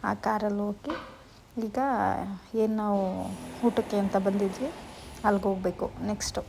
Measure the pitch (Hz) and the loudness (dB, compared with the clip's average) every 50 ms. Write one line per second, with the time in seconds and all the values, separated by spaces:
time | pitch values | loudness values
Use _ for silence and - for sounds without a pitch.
0 | - 208 208 202 - 214 220 214 214 208 202 202 208 208 202 - - 277 320 - | 2 0 0 0 0 0 2 2 2 0 0 0 -2 -2 -4 -4 -6 -6 -6 -6
1 | - - - - - - - - - - - 240 220 220 208 254 262 277 262 214 | -6 -12 -16 -20 -20 -20 -20 -20 -20 -10 -6 -4 -4 -2 0 0 2 2 2 2
2 | 202 190 196 - - 196 196 180 - - - 226 220 220 220 220 214 208 202 196 | 2 2 2 0 -2 -4 -6 -8 -10 -4 0 2 2 2 2 0 2 2 2 2
3 | 196 185 185 92 92 - 196 - - - - - - 240 - - 214 - - 202 | 2 0 -2 -2 -4 -6 -6 -8 -10 -12 -8 2 2 2 4 4 0 2 2 2
4 | 196 196 - 196 190 196 190 202 202 190 190 - 254 294 339 - - - - - | 2 4 2 4 4 4 2 4 2 0 0 -2 -4 -4 -4 -8 -14 -14 -16 -16
5 | - - - - - 214 208 196 190 202 196 185 185 185 175 - - - - - | -16 -16 -14 0 2 4 4 4 4 2 0 2 0 -2 0 0 -4 -6 -4 -4
6 | 247 208 214 208 - - - 208 175 | -2 -2 -2 -2 -4 -4 -4 -4 -6